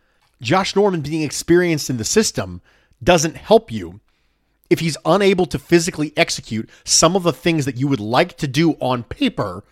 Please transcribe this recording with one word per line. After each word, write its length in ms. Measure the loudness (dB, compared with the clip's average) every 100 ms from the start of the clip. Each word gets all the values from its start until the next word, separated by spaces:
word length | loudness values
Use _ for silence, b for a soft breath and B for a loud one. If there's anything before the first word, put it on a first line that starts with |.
| _ _ _ -10
Josh 340 | -2 0 0
Norman 280 | 2 2 0
being 200 | -4 -4
experienced 680 | -4 -4 2 4 4 0 -4
in 80 | -6
the 60 |
system 580 | -2 0 0 -2 -8 -12 _ _ _ -4
doesn't 320 | 2 2 2 -4
help 340 | 2 2 2
you 300 | -10 -10 -14 _ _ _ _ _ _ -2
if 100 | 0
he's 160 | 0 -2
unable 400 | 0 2 2 2 0
to 120 | -4
physically 560 | 0 2 2 -4 -4 -2
execute 520 | -2 -4 -6 -8 -8 b
some 300 | b 2 4
of 80 | 4
the 100 | 0
things 340 | 0 0 0 -2
that 100 | -2
you 100 | -2
would 140 | -2
like 360 | 0 0 0 -2
to 100 | -4
do 240 | 0 0 0
on 220 | -2 -4
paper 600 | -6 -4 -4 -2 -6 -8 -16